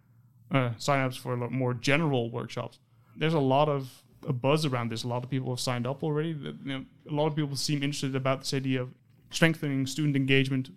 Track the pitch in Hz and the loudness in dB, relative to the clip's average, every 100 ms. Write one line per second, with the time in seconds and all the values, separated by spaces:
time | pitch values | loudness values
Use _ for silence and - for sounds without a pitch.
0 | _ _ _ _ - 139 123 110 - 139 | _ _ _ _ -2 0 0 0 0 2
1 | 131 127 131 123 120 131 123 123 - 143 | 0 -4 -4 -4 -2 -2 0 0 2 2
2 | 160 127 117 123 - - - - _ _ | 2 0 -2 -6 -8 -8 -10 -12 _ _
3 | _ - 156 165 131 135 151 143 131 - | _ -2 0 2 4 4 4 0 -4 -14
4 | _ - - 123 131 151 151 127 117 113 | _ -8 -4 0 4 4 2 -2 -2 -4
5 | 123 120 123 131 127 123 135 123 120 139 | -4 -4 -4 -4 -4 -4 -2 -2 -2 -4
6 | 160 151 165 151 151 151 135 135 131 _ | -2 -2 -2 -6 -8 -10 -8 -8 -10 _
7 | - 131 156 151 147 135 - 147 139 143 | -4 0 2 2 -2 -2 0 0 0 -2
8 | 135 135 131 131 - 139 135 131 127 - | -2 0 0 -2 -2 -2 0 -2 -4 -12
9 | _ _ - - 165 160 147 135 135 - | _ _ -8 2 4 4 -2 0 -2 0
10 | 147 139 135 135 131 135 127 | 2 2 4 4 4 0 -2